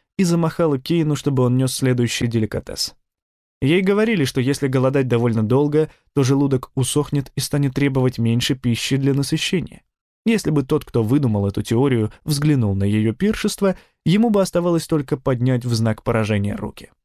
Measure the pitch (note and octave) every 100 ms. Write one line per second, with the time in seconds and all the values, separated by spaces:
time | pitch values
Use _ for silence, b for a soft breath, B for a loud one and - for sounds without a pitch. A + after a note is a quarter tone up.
0 | B - F3+ E3+ E3 - E3 C#3 - E3+
1 | D#3 C#3+ D3 C#3 B2 B2+ C3 - C3 B2
2 | A#2+ - A#2+ A2+ G#2+ - - - - -
3 | _ _ _ _ _ _ C3 F3 F#3+ G3+
4 | A3 G#3 C3 C3+ B2 C#3+ C#3 C3 C3 C#3
5 | C3 A#2 A#2+ A2+ G#2+ C3 D3 D3 D#3 b
6 | b C#3+ C3 C#3 C#3 C3 - - B2+ D3+
7 | C#3+ C#3+ C3 - - D3 C#3 C3 C#3+ C3
8 | B2+ B2+ A#2 A#2+ A#2+ C3+ B2 A2+ - C3+
9 | C#3 C#3 C#3 D#3 - F3+ - - _ _
10 | _ _ A3 A3+ - D3+ C3+ D3+ - A#2+
11 | G#2+ C#3 C3 G#2 G2 G#2+ G#2 A#2 C#3 A#2+
12 | G#2+ B - C#3+ D3+ C#3 G#2+ G2 G2 G#2+
13 | A2 G#2+ G3+ A3 G#3+ - G3 F3+ b b
14 | - G3+ A#3 G#3 F#3 F3 F3 E3 - D#3+
15 | C#3 C#3 C#3+ B2 B2+ B2 B2 A2+ A2+ G#2+
16 | - A2 G#2+ G#2+ G2+ - - - - _